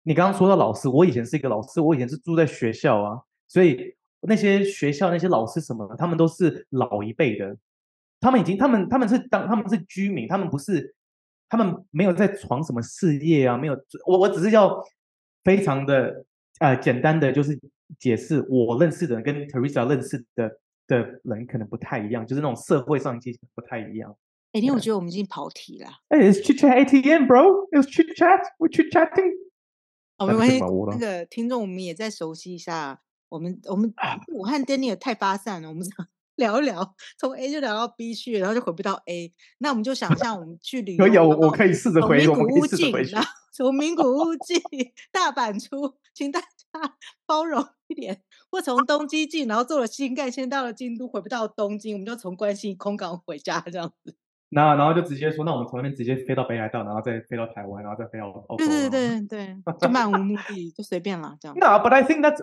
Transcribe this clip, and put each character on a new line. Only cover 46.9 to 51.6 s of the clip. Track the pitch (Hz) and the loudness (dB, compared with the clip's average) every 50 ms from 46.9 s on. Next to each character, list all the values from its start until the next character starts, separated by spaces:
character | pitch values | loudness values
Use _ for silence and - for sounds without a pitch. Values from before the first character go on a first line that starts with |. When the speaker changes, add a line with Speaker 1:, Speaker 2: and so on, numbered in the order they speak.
| - _ - - - _ _ | -10 _ -20 -20 -20 _ _
Speaker 2:
包 | - 302 311 330 | -4 -2 -2 -2
容 | 330 294 - - - _ _ _ | -2 -4 -4 -6 -6 _ _ _
一 | - 320 | -14 -14
点。 | 302 233 - 196 - _ _ _ _ _ _ | -12 -10 -10 -12 -12 _ _ _ _ _ _
或 | 370 370 | -10 -6
从 | 349 269 247 262 262 | -6 -2 0 0 2
东 | 269 294 294 302 | 2 0 -2 -2
京 | 285 302 311 311 311 | -4 -4 -4 -4 -4
进， | 330 311 269 | -6 -6 -4
然 | 220 208 | -2 -2
后 | 226 | -2
坐 | 247 240 320 277 | -2 -2 -2 -4
了 | 233 | -4
新 | 214 - - 277 240 | -4 -6 -8 -8 -6
干 | 254 302 277 254 | -6 -6 -6 -6
线 | 247 269 262 247 | -6 -8 -8 -6
到 | 277 269 254 | -6 -6 -6
了 | 240 | -8
京 | 226 - 254 240 233 226 | -10 -12 -12 -12 -10 -12
都， | 254 | -12
回 | 247 - 202 | -10 -10 -12
不 | - 214 | -10 -8
到 | 254 233 220 | -8 -6 -6
东 | 214 - - | -6 -6 -6